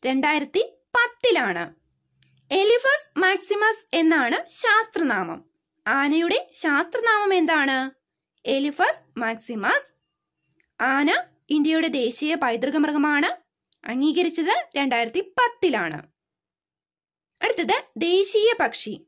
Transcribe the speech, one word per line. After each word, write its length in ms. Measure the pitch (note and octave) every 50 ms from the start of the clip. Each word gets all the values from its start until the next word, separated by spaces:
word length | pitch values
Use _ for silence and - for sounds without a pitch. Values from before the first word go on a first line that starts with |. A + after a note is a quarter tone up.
| -
രണ്ടായിരത്തി 580 | C4 C4 C4+ C4+ D4 D4+ D4+ D4 C#4+ _ F#4+ A#4 - - _ _ _ _
പത്തിലാണ്. 680 | B4 A#4+ A#4+ A#4+ _ - B4+ G#4+ E4 B3+ G3+ F3+ E3+ E3+ - - _ _ _ _ _ _ _ _ _ _ _ _ _ _ _
എലിഫസ് 680 | - F#4+ G4 G#4+ A#4 A#4+ B4 C5+ C#5 D5+ - - _ D4
മാക്സിമസ് 640 | F#4 F#4 G4 F#4+ F#4+ - G#4 G4+ G#4+ A4 A4 A4 - _ -
എന്നാണ് 440 | E4 E4 D#4+ E4 D#4 C4 A#3 C#4 A4 - -
ശാസ്ത്രനാമം. 920 | - - - B4 G#4 A4 A4+ A4 _ - E4+ C4+ A#3 G3 F#3 E3 E3 - - _ _ _ _ _ _ _ _ -
ആനയുടെ 640 | A3+ C4+ C#4 C#4+ D4 D#4+ E4+ E4+ F#4+ B4 - - -
ശാസ്ത്രനാമം 800 | - - E4 C#4+ C#4+ E4 E4+ - A#4+ A4 A#4 A4 G#4+ G#4 G4+ F#4+
എന്താണ്? 440 | F#4 E4 D4+ E4 D4+ C#4 C4+ C4+ C4 C4 C4+ - _ _ _ _ _ _ _ _ _ _
എലിഫസ് 760 | - C4 C4+ C#4 D4 C#4+ - F4+ B4 D#5+ - _ _ _ -
മാക്സിമസ്. 680 | A#3+ A3+ A3+ A3+ - - B3 G#3+ G3 A3+ A#4+ C#5+ C#5 - _ _ _ _ _ _ _ _ _ _ _ _ _ _ _ _ _ _
ആന 280 | A3+ B3+ C4+ C#4 C#4+ D4 F#4+ - F4+ - _ _ _ _
ഇന്ത്യയുടെ 380 | C#4 D4+ D4 D#4 D#4+ D#4+ D#4+ E4
ദേശീയ 480 | B3+ C#4+ B3 A3+ B3 - C#4+ D4+ D#4+
പൈതൃക 420 | E4 E4 B3+ A3+ A#3 G3 C4+ C#4+ D#4
മൃഗമാണ്. 520 | D4 D4+ D4 D4+ C#4+ D4+ D4 C#4+ D4+ G4+ F4+ F4+ _ _ _ _ _ _ _ _ -
അംഗീകരിച്ചത് 680 | - A3+ B3+ C#4 D#4 D4 D#4+ F4+ E4+ E4 E4 E4 D#4 G#4+ F5+ E5+ - _
രണ്ടായിരത്തി 460 | C#4+ C#4 C4+ B3+ A#3 A#3 - - F4 G4 F#4+ _ -
പത്തിലാണ്. 640 | B4 A#4+ A#4 _ - F4+ C4 G#3+ F3+ E3 D#3 D3+ D3+ _ _ _ _ _ _ _ _ _ _ _ _ _ _ _ _ _ _ _ _ _ _ _ _ _ _ _
അടുത്തത് 420 | - G#4+ B4+ - F4 A3 - C5 - _ _ -
ദേശീയ 520 | A3+ E4+ F4 F#4+ G4 G4 - G#4+ G#4 A4+ A#4 A#4
പക്ഷി. 340 | E4 A#3 A3 - - - G3+ - -